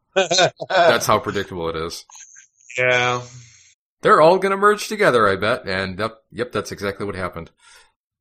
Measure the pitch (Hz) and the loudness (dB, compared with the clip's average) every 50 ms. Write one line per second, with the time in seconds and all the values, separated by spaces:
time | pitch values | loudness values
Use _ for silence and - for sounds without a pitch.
0 | _ _ - 190 185 165 175 185 175 139 - - - - 185 180 170 160 - 113 | _ _ -2 0 0 0 2 2 2 0 0 -4 -8 -2 2 2 4 4 2 0
1 | - - 110 104 - 107 92 101 92 - 95 87 82 82 80 80 80 85 - - | 0 0 0 0 0 -2 -6 -6 -6 -6 -8 -8 -6 -6 -6 -6 -6 -8 -10 -12
2 | - _ - - - - _ - _ _ _ _ _ - 123 123 127 127 123 123 | -18 _ -20 -20 -20 -20 _ -20 _ _ _ _ _ -12 -6 -2 0 0 2 0
3 | 123 123 123 123 120 - - - - - _ _ _ _ _ _ _ _ _ _ | 0 -2 -2 -4 -8 -12 -18 -20 -20 -20 _ _ _ _ _ _ _ _ _ _
4 | - 180 214 170 151 165 185 190 196 196 196 196 202 208 208 208 - - 220 202 | 2 4 6 6 6 6 6 4 2 -2 0 2 2 2 2 2 -2 -6 -2 0
5 | 202 160 123 117 107 98 95 90 101 107 123 - - 98 92 95 95 95 92 92 | 2 4 4 4 4 2 2 0 0 -2 -2 -2 -4 -4 -4 -4 -4 -4 -6 -6
6 | 107 113 - - _ _ 101 101 120 - - 107 92 - 92 - 101 101 98 - | -6 -6 -8 -10 _ _ -10 -8 -8 -6 -6 -6 -6 -6 -8 -8 -6 -6 -6 -6
7 | 107 101 95 92 92 87 - 85 85 - _ _ _ - - - _ _ _ _ | -8 -8 -6 -6 -8 -8 -8 -12 -16 -16 _ _ _ -20 -20 -20 _ _ _ _
8 | _ _ _ _ | _ _ _ _